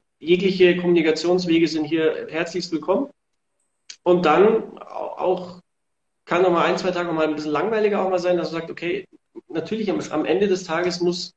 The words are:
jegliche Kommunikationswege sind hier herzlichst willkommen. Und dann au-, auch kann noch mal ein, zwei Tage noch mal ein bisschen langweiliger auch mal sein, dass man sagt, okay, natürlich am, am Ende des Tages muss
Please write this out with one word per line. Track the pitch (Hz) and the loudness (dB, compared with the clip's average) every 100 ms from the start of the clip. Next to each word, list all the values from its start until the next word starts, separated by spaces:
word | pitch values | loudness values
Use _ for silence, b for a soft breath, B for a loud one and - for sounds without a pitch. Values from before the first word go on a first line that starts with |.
| _ _ | _ _
jegliche | 151 180 190 180 180 175 | 0 2 2 4 4 4
Kommunikationswege | 175 175 156 151 175 180 175 165 160 | 4 4 4 2 2 0 2 2 2
sind | 156 | 0
hier | 151 160 160 - - | -2 0 0 -4 -6
herzlichst | 156 170 180 175 | -6 -4 -6 -6
willkommen. | 156 175 254 285 _ _ _ _ _ _ _ - - | -4 -2 -2 -2 _ _ _ _ _ _ _ -20 -4
Und | 175 180 156 | 2 4 4
dann | 160 214 220 - - | 6 6 4 -2 -16
au-, | - - - - | -14 -10 -8 -4
auch | 180 180 180 - _ _ _ _ _ _ | -2 -2 -6 -18 _ _ _ _ _ _
kann | - 170 | -4 0
noch | 185 | 2
mal | 170 | 2
ein, | 156 185 | 2 0
zwei | 190 | -2
Tage | 175 170 | -4 -4
noch | 160 | -2
mal | 156 | -2
ein | 147 | -2
bisschen | 151 | -4
langweiliger | 147 190 220 208 196 | -2 -2 0 0 0
auch | 190 | -2
mal | 180 | 0
sein, | 175 175 | 0 -2
dass | 156 | -2
man | 165 | -6
sagt, | 165 | -8
okay, | - 170 156 - _ _ - - | -8 -6 -6 -8 _ _ -20 -10
natürlich | 160 160 220 196 | -8 -6 -4 -4
am, | 156 - | -4 -4
am | 156 | -4
Ende | - 185 202 | 0 2 2
des | 180 | 0
Tages | - 160 180 180 | -2 -2 -2 -2
muss | 175 175 - | -2 -2 -6